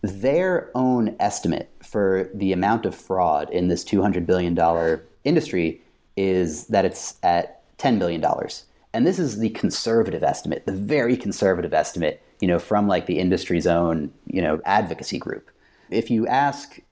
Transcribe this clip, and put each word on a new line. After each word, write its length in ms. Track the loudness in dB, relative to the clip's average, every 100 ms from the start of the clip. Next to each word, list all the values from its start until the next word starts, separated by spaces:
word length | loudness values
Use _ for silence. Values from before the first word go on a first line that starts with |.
Their 640 | -6 -2 0 2 2 0 -2 0
own 400 | 2 2 0 0
estimate 520 | -2 0 -2 -2 -6 -16
for 480 | -8 0 2 2 -2
the 200 | -4 -2
amount 320 | 0 2 2 0
of 80 |
fraud 560 | -6 -6 0 2 2 0
in 200 | -2 0
this 140 | 0
two 180 | 0 0
hundred 260 | 2 0 0
billion 260 | 0 2
dollar 500 | 2 2 4 2 0 -4 _
industry 580 | 0 0 0 -2 -2 -4 _ _ _ -2
is 520 | 0 2 0 -4 -2
that 180 | 0 0
it's 320 | -2 -12 -4
at 380 | 0 2 0 -10 _ _
ten 180 | 0 2
billion 240 | 0 0
dollars. 440 | -2 -2 -6 -10 -18 _ _
And 140 | 0 0
this 100 | 2
is 220 | -2 -2
the 100 | -4
conservative 760 | 0 -2 -2 0 2 2 0
estimate, 420 | -2 -2 -4 -6 -4
the 60 |
very 460 | -6 -2 0 2 0
conservative 560 | -2 0 2 2 0
estimate, 480 | 0 0 -2 -2 -4 _ _
you 60 | 0
know, 120 | 0
from, 280 | 2 0 2
like, 180 | 0 0
the 140 | 0
industry's 480 | 2 0 0 0 2
own, 440 | 2 2 0 -4 -10 -6
you 160 | -2
know, 200 | 0 -2 2
advocacy 540 | 0 0 -6 -8 -8
group. 300 | -8 -10 -12 _ _ _ _
If 200 | -4 0
you 160 | 0 0
ask 520 | 2 0 -2 -14 -20 _